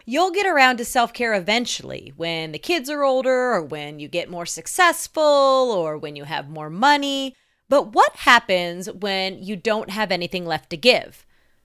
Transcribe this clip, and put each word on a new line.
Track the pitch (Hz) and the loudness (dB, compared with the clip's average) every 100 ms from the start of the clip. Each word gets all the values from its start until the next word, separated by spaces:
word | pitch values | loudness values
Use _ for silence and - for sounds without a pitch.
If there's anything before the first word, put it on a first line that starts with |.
| - | -2
you'll | 269 370 | 0 0
get | 359 403 | 2 0
around | 302 262 240 | 4 4 2
to | 233 | -2
self-care | 262 240 - 240 | 0 0 0 -2
eventually | 208 175 226 240 - 131 131 - 143 | 0 0 -2 -2 -6 -10 -12 -14 -8
when | 165 165 160 | -6 -4 -6
the | 151 | -10
kids | - 349 254 | -4 -4 -2
are | 294 | -2
older | 277 262 254 254 254 | 0 2 2 0 2
or | 208 | 0
when | 151 151 147 151 | -2 -8 -10 -10
you | 147 | -8
get | 170 156 | -6 -6
more | 175 175 | -8 -8
successful | - - - 359 - - - | -10 -8 2 2 2 -4 0
or | 302 285 269 262 254 202 160 151 | 4 6 4 4 2 0 -2 -4
when | 151 147 | -8 -12
you | |
have | 143 156 143 | -8 -8 -8
more | 156 151 | -10 -10
money. | 170 269 285 277 277 269 - _ _ _ | 0 2 4 2 -4 -6 -10 _ _ _
But | 277 233 | 2 2
what | 254 571 - | 4 4 4
happens | - 240 - 185 175 175 190 | 4 4 6 0 0 -6 -10
when | 190 202 190 190 190 | -8 -4 -2 -4 -6
you | 190 208 | -10 -6
don't | 226 214 - | -2 -2 -2
have | 202 214 | -4 -2
anything | 180 175 185 175 | -2 -2 -6 -4
left | 156 - | -4 -4
to | 165 | 0
give? | 233 208 - - _ _ _ _ | 4 4 0 -14 _ _ _ _